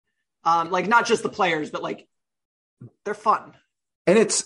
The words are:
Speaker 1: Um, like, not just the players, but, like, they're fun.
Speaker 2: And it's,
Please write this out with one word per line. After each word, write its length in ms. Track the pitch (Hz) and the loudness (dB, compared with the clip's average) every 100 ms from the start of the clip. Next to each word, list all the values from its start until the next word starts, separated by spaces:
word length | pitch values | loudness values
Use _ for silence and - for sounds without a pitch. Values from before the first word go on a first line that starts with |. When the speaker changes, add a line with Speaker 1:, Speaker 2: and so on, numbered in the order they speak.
| _ _ _ _ | _ _ _ _
Speaker 1:
Um, 280 | 165 170 165 | 0 0 0
like, 180 | 185 180 | -2 2
not 160 | 233 226 | 2 2
just 180 | 226 | -2
the 60 | - | -2
players, 400 | - 185 156 147 | -4 -2 -2 -6
but, 120 | 175 | -8
like, 240 | 156 - _ _ _ _ _ _ _ _ 120 _ - | -10 -12 _ _ _ _ _ _ _ _ -20 _ -10
they're 80 | |
fun. 400 | 208 220 190 - - _ _ _ _ - | -4 0 0 -2 -20 _ _ _ _ 2
Speaker 2:
And 120 | 208 | 4
it's, 240 | 208 - | 4 0